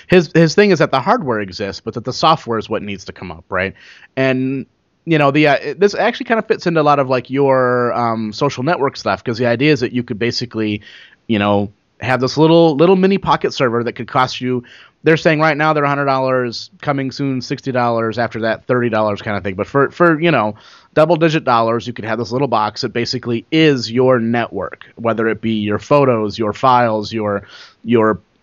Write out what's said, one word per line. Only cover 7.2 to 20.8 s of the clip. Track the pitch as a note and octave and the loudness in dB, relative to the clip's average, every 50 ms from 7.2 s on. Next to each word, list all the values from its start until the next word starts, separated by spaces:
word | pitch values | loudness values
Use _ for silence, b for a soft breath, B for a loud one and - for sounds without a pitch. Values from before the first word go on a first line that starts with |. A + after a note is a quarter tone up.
| A#2+ - | -2 -4
your, | B2+ C#3 C#3+ C3+ C3+ C3 B2+ B2 B2 B2 B2 A#2+ F#2 | -2 0 2 2 2 2 2 2 2 0 0 0 -2
um, | A2 A#2+ A#2 A2+ A2+ A2+ G#2+ G#2+ | -2 -2 -2 -2 -2 -4 -6 -4
social | - D3 C#3+ - - B2+ | -4 -4 -4 -2 -2 -4
network | C#3+ F3 - C3 C3+ - | -2 -2 0 -2 -2 -4
stuff, | - - A2 G2 F#2+ - | -4 -4 -4 -4 -2 -4
'cause | - A#2 G#2+ | -6 -4 -2
the | B2 | 0
idea | A#2+ A#2+ A#2 C#3 D3+ D3+ | 0 0 2 2 2 2
is | A2+ | 2
that | B2 A2 - | 0 -2 -2
you | B2 A#2+ | -4 -4
could | - B2 G2 | -4 -4 -4
basically, | A#2 A#2 A#2 - B2+ A#2+ - A2 A2 G#2+ G#2 G2+ B B B B B B B B _ | -4 -4 -2 -4 -6 -6 -4 -4 -2 -2 -2 -4 B B B B B B B B _
you | - A#2 G#2 | -2 0 0
know, | G2+ G#2 G#2 G2+ G#2 G2 - _ _ _ _ - | 2 2 2 2 0 -2 -8 _ _ _ _ -8
have | - A#2 C3 B2 | -2 -2 0 0
this | B2+ B2+ - | 0 0 2
little, | C#3 D#3 D#3+ E3 E3+ E3 D#3+ D3+ | 2 4 6 6 6 6 4 4
little | C3 D#3+ F3 G3 | 4 4 4 4
mini | F#3 F#3 F#3+ G3 F#3+ | 4 4 2 0 0
Pocket | - E3+ D3+ D#3+ - - - | 0 0 -2 0 -2 -4 -2
server | - C#3+ B2 A2+ A#2+ A#2 | -2 0 0 0 -2 -2
that | A#2 G#2+ | -4 -6
could | - B2 - | -8 -10 -4
cost | - C3+ B2+ B2 - - | -2 0 0 0 -2 -6
you, | B2+ B2+ B2+ B2 A#2+ B B B B B B _ - | -6 -4 -4 -4 -6 B B B B B B _ 2
they're | D3+ E3 | 2 2
saying | D#3 - F3 D#3+ D3 | 4 4 2 2 2
right | D#3 D#3+ D3+ | 2 2 2
now | C#3 D3+ D#3 D#3 | 2 2 0 2
they're | D3+ C#3+ | 2 0
a | C#3+ | 0
hundred | C#3+ C#3 C#3+ | 0 0 0
dollars, | C#3 C3+ C3 C3 C3 C3 B2+ B2 A#2+ A2+ - - - _ _ | 0 0 0 0 0 0 -2 -2 -4 -6 -10 -14 -18 _ _
coming | - D3+ C#3+ C#3 C3+ C3 | -4 -4 -2 -2 -4 -6
soon | B2 - C#3+ C#3 C3 B2+ | -6 -4 -4 -4 -4 -4
sixty | A#2+ - C#3+ B2+ - C#3 B2 | -4 -6 -8 -8 -6 -4 -2
dollars, | B2+ B2 A#2+ A#2 A#2 A2+ A2+ G#2+ A2 | 0 0 0 0 0 -2 -2 -2 -2
after | A#2 A2+ - A#2 | -4 -4 -4 -4
that | A2 A2+ A2 - - | -2 -2 -2 -4 -2
thirty | - C3 B2 A#2+ A#2+ | -2 0 0 0 0
dollars | G#2+ A2 A2 G#2+ G#2 F#2+ - | 0 0 0 0 -2 -4 -6
kind | A2+ G#2 | -6 -6
of | G2+ F2 | -6 -6
thing. | G2+ F#2+ | -6 -6
But | F2+ G2+ | -6 -6
for, | - - C3+ C#3 - | -4 -2 -2 -2 -2
for, | - - F3 F3 D#3+ D3 | 0 2 2 2 2 2
you | D#3+ F3 | 0 0
know, | D#3+ B2+ G#2+ G#2+ G#2+ b b b b b | 2 2 0 -2 -4 b b b b b